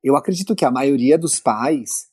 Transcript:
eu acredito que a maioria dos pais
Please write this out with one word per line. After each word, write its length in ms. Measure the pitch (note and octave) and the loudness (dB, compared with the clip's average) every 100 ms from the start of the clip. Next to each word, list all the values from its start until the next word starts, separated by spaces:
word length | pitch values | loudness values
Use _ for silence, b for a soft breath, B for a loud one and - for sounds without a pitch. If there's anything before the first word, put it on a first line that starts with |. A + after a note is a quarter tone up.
eu 140 | C3 C#3+ | 2 0
acredito 380 | - F3+ F#3+ | 0 -4 -4
que 100 | G#3+ | 0
a 60 | C#3 | 0
maioria 460 | B2+ C#3 C#3 B2 D#3+ | 2 0 2 4 2
dos 240 | E3 - | 2 -2
pais 680 | - A2 B2+ D3+ A2 - - | -2 0 0 -2 -4 -12 -12